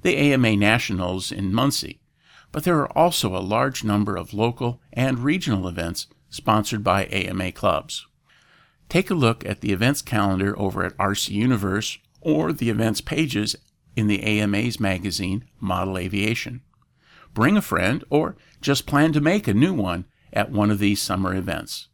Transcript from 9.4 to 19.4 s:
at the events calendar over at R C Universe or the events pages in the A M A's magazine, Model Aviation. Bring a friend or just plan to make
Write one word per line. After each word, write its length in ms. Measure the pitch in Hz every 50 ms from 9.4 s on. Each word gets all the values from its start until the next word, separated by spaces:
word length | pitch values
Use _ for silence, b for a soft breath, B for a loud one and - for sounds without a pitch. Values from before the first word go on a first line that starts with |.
| -
at 140 | 98 98 -
the 120 | - 101
events 300 | 98 92 110 127 143 -
calendar 560 | - - 117 107 101 98 95 92 98 101 101 101
over 240 | 101 95 87 92
at 120 | 92 90 - -
R 160 | 98 98 101
C 200 | 101 - - 95
Universe 640 | 101 113 127 127 104 98 95 92 107 113 - - - _ _ _ _
or 300 | - 165 151 151 160 160
the 160 | 156 - 120 117
events 320 | 110 110 113 113 107 -
pages 560 | - - 160 160 165 135 127 104 107 110 - - _ _ _ _ _ _ -
in 100 | 113 107
the 160 | 104 104 95 113
A 160 | 107 107 104
M 140 | 107 101 101
A's 240 | 104 117 123 110 -
magazine, 680 | 107 98 92 90 90 98 87 - 95 92 95 113 - _ _ _
Model 380 | - 92 92 90 92 95 92
Aviation. 640 | 92 90 92 101 98 101 110 117 - - - 120 123 _ _ _ _ _ _ b b b b b b b b
Bring 240 | - 104 110 151 202
a 60 | 208
friend 420 | - - 92 85 90 101 131 - - -
or 260 | 139 151 160 180 196 b b b b b
just 260 | - - 139 - -
plan 260 | - 147 143 151 165 147
to 60 | 151
make 280 | 143 160 185 214